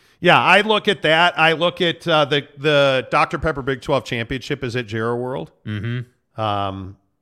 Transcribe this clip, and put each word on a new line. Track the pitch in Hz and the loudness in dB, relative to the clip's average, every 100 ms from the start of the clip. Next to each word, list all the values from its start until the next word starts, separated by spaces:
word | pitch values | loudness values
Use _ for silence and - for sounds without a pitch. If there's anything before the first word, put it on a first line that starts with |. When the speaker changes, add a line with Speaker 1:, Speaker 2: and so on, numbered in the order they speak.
| _ _ | _ _
Speaker 1:
Yeah, | 175 147 | 2 4
I | 131 185 | 6 4
look | 208 208 208 | 4 0 0
at | 190 | 0
that. | 151 160 175 - | 2 4 4 4
I | 160 | 2
look | 160 175 175 | 2 -2 0
at, | 175 165 170 | -2 -2 0
uh, | 156 143 | 2 2
the, | 147 151 - | 0 -4 -4
the | 147 147 139 131 123 | 2 4 4 2 0
Doctor | 151 160 170 | 0 0 -2
Pepper | 160 143 | -4 -4
Big | 127 131 | -4 -6
twelve | - 135 | -2 -2
Championship | - 120 113 135 - 135 | -2 -6 -4 -8 -6 -6
is | 127 120 | -4 -6
at | 113 | -4
Jerry | 113 113 120 | -4 -2 -4
World. | 127 139 160 _ | -4 -8 -10 _
Speaker 2:
Mm-hmm. | - 107 113 120 120 _ _ - | -10 -6 -6 -6 -10 _ _ -6
Speaker 1:
Um, | 107 101 101 98 92 95 _ _ | -2 -2 -4 -6 -12 -16 _ _